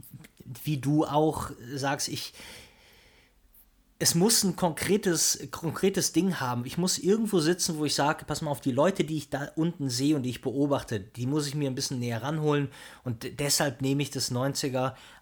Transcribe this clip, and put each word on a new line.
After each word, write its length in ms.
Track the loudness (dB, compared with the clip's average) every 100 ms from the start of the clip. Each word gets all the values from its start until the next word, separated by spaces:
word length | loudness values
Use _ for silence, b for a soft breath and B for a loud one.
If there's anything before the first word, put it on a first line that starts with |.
| -18 -20 -20 _ -16 -8
wie 140 | -4 -2
du 280 | 2 2 4
auch 460 | 4 4 2 -6 -10 -10 -4
sagst, 320 | -2 -2 -2
ich, 240 | -4 -8 B B B B B B B B B B B _ -20 _ _ _ 0
es 160 | 2
muss 300 | 4 4 4
ein 140 | 2 2
konkretes, 880 | 0 0 2 2 2 2 2 0 -6
konkretes 600 | -6 -4 2 2 2 0
Ding 300 | 2 2 0
haben. 240 | -2 -2 -4
Ich 120 | -2
muss 200 | 0 0
irgendwo 420 | 2 2 4 2
sitzen, 380 | 2 2 0 0
wo 80 | 0
ich 100 | 2
sage, 300 | 2 0 -4
pass 160 | -4
mal 100 | -4
auf, 80 | -2
die 140 | 0
Leute, 320 | 4 4 4 -2
die 100 | -2
ich 140 | -6
da 200 | -8 -6 0
unten 340 | 0 0 -4
sehe 280 | 0 2 2
und 60 |
die 80 | 0
ich 100 | -4
beobachte, 580 | -4 0 0 0 -2 -6
die 260 | -6 -6 -2
muss 220 | 0 -2
ich 80 | -2
mir 140 | -2
ein 60 | -2
bisschen 240 | -4 -4
näher 220 | -4 -4
ranholen 460 | -4 -2 2 2 0 B B B -6
und 180 | -6
d-, 80 | -6
deshalb 500 | -4 0 2 0 0
nehme 220 | 0 0
ich 80 | 0
das 200 | -2 -2
neunziger, 640 | 0 -2 0 -2 0 -2 -4 B B